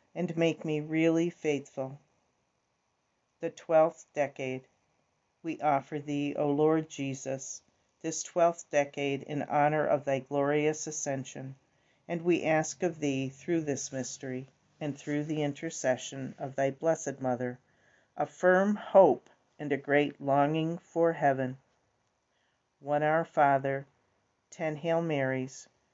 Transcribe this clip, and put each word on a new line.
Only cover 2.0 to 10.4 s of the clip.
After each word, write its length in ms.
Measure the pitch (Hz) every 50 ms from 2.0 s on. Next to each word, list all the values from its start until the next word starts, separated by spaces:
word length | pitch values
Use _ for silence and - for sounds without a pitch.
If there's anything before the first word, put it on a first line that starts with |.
| _ _ _ _ _ _ _ _ _ _ _ _ _ _ _ _ _ _ _ _ _ _ _ _ _ _ _ -
The 100 | 170 165
twelfth 560 | 160 - - - 170 156 156 170 - - - _ -
decade. 480 | 147 143 135 139 - 135 131 131 131 131 _ _ _ _ _ _ _ _ _ _ _ _ _ _ _
We 180 | - 165 156 -
offer 380 | - 151 143 135 139 - 160 147
thee, 360 | 139 147 143 143 143 143 -
O 140 | - 147 147
Lord 380 | 143 147 151 156 160 160 156 160
Jesus, 720 | - - 139 135 135 135 - 135 135 135 - - - - _ _ _ _ _ _ _ _
this 200 | - 160 160 -
twelfth 480 | - - - 175 170 170 170 - - -
decade 520 | - 147 143 143 - 143 143 139 139 139
in 200 | - - 151 143
honor 440 | - - - 147 147 147 156 156 147
of 180 | - - 139 135
thy 160 | 139 135 135
glorious 640 | 131 - 143 143